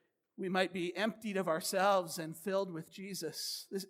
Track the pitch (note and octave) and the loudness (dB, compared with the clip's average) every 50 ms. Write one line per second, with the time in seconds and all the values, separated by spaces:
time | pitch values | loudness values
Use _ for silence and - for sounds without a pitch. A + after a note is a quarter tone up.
0 | _ _ _ _ _ _ _ - G3 F#3 F#3 F#3 F#3+ F3+ - F#3+ E3+ - - E3+ | _ _ _ _ _ _ _ -6 -4 0 2 4 4 2 2 0 -2 -2 0 0
1 | G3+ A3 - - - A3 G3 F#3+ F#3+ F#3 D#3+ D#3+ F#3 - - F#3+ F#3 G3+ G3 F#3+ | 0 0 0 -2 -4 -2 0 2 2 2 2 0 0 0 2 4 6 6 6 6
2 | F3+ E3 - F3+ D#3+ D#3 E3 - - G#3 F#3+ G3 G3 F#3 E3+ D#3+ D#3+ - - - | 4 0 -4 -6 -6 -6 -8 -6 -4 -2 0 0 0 -2 -4 -8 -8 -10 -12 -12
3 | F#3+ G3+ G3 - E3+ D3+ B2 - - - - - - - - G3 F#3 - | -10 -8 -6 -6 -6 -6 -6 -6 -6 -6 -6 -6 -8 -8 -8 -8 -6 -6